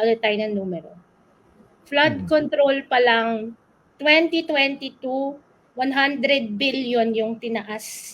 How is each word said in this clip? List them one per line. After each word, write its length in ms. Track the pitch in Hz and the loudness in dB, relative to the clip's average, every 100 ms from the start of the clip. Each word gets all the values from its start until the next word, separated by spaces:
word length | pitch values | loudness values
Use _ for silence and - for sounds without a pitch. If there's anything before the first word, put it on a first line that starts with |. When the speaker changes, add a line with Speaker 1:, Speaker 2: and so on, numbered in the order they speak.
Speaker 1:
ulit 160 | 226 226 | 2 2
tayo 160 | 220 208 | 0 -2
ng 180 | 214 | -2
numero. 380 | 202 190 175 - - _ _ _ _ _ _ _ _ - | -4 -4 -8 -10 -20 _ _ _ _ _ _ _ _ -4
Flood 360 | 277 302 - | 2 2 2
Speaker 2:
Hmm. 40 | 185 | 0
Speaker 1:
control 500 | 311 302 294 277 277 269 | 0 2 2 2 2 0
pa 120 | 254 | 2
lang, 560 | 247 226 226 226 226 233 _ _ _ - | 4 4 2 -4 -6 -14 _ _ _ -4
twenty 460 | 285 311 330 330 320 | 4 4 4 0 0
twenty-two, 960 | 294 277 277 269 - 262 262 277 285 _ _ _ 247 | 0 0 -2 -10 -10 -6 -4 -4 -8 _ _ _ -6
one 160 | 269 269 | -2 0
hundred 640 | 277 277 269 277 226 208 | 0 0 0 0 0 -2
billion 520 | 277 262 247 240 226 | -2 -2 -2 0 0
yung 240 | 220 220 226 | 0 -2 -4
tinaas 440 | 240 226 202 214 - - - | -6 -6 -6 -10 -12 -16 -16